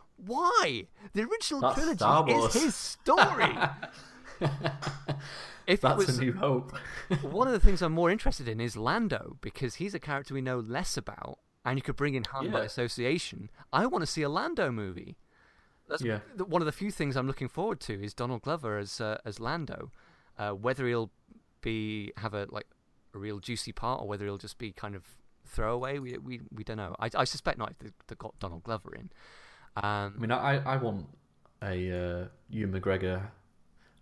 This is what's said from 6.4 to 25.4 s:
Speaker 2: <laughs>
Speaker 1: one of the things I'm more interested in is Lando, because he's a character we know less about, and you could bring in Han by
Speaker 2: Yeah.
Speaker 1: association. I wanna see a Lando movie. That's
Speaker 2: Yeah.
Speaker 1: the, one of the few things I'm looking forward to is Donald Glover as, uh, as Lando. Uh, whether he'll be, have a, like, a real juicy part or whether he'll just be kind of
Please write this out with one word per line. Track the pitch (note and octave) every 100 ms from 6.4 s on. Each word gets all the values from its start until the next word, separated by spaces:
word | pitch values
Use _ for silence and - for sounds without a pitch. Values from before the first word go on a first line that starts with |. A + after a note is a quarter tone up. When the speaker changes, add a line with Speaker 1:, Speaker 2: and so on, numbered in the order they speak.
| C#3 B2+ - - - -
Speaker 2:
<laughs> | - E3
Speaker 1:
one | D3 E3+ C4
of |
the | A#3
things | G3 F#3
I'm | E3+
more | D#3+ E3+
interested | F3 - - A#2+
in | A2
is | A#2+ A2+
Lando, | A2+ F#3+ A3 A#2+ - C3+
because | A#2 - B2+ -
he's | G3
a | F#3
character | - C#3 C#3+
we | C#3
know | C3 B2+
less | A2 B2+ F3+ -
about, | - - - - _ _
and | A#2+ C3
you |
could | C3 C3+
bring | C#3+
in | C3+ A2+
Han | C3+ D3+
by | G#3
Speaker 2:
Yeah. | G#2+
Speaker 1:
association. | - A#2+ - A#2+ E3+ - - G2+ - -
I | C3+ A#3
wanna | B3+ D#3+
see | -
a | C#3+
Lando | D#3+ D4 E4 E3+
movie. | A#2 G2+ F#2 - - _ _ _ _ _ _ -
That's | D#3
Speaker 2:
Yeah. | B2+ G#2+ - G#3
Speaker 1:
the, |
one | F#3 E3+
of | D#3
the |
few | - G3+
things | - D3 C3+
I'm | B2+
looking | C3 B2+
forward | - G3+ F#3
to | - G#2
is | G2+
Donald | - A#2+ B2
Glover | C#3 E3 B2 G#2
as, | G2+ -
uh, | G#2+ G#2+
as | A#2+ G2+
Lando. | A#2 E3 D3+ - - - _ _ _ -
Uh, | G#2
whether | G2+ A2+ C3 B2+
he'll | A#2+ A2+ _ _ - _ _
be, | - A2+ G#2+ G#2+ G#2 -
have | G#2+
a, | G#2 G2+
like, | - - _ _ _ _
a | G2+
real | G#2 G#2
juicy | F#2+ A2+ -
part | - A#2 B2+
or | G2+
whether | G#2
he'll | G2+ G2+
just | G2+ -
be | A2+
kind | - G#2
of | G2+ - - - _